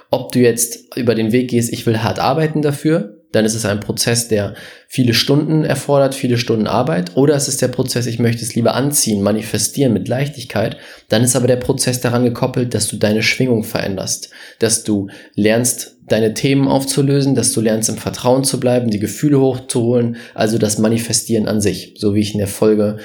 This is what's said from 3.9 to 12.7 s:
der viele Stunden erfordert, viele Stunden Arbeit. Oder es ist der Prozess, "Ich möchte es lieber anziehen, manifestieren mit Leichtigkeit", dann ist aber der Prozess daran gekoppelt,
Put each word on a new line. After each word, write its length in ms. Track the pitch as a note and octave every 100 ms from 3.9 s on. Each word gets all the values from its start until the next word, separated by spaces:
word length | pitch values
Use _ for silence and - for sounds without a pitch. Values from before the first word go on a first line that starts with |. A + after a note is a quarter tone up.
| A#2 - A#2 -
der 260 | G#2+ G2+ G#2 - - _
viele 280 | - A#2+ A2+
Stunden 480 | - C#3+ D#3 D#3
erfordert, 500 | D#3 C3+ - C#3+ C3+
viele 240 | C3+ B2+ A#2+
Stunden 300 | A#2+ A2+ G#2+
Arbeit. 500 | A2 C3+ E3+ F3 -
Oder 160 | C#3+
es 140 | C#3+ C#3
ist 160 | -
der 40 | B2+
Prozess, 380 | B2 B2 B2 A#2+
"Ich 140 | A#2
möchte 240 | A#2 A#2
es 100 | A2+
lieber 220 | A#2 A2+ A#2+
anziehen, 480 | C#3+ C#3+ A2 G#2
manifestieren 680 | G2+ G#2+ G#2+ G#2 - - C#3
mit 160 | G2 G#2
Leichtigkeit", 680 | B2 C#3+ C3+ A#2 G#2+ A2+ - - - _
dann 140 | G#2+
ist 120 | B2 C3+
aber 120 | A#2+
der 80 | B2
Prozess 440 | B2 B2+ - B2
daran 240 | B2 A#2+
gekoppelt, 520 | B2 A#2+ B2+ B2+ B2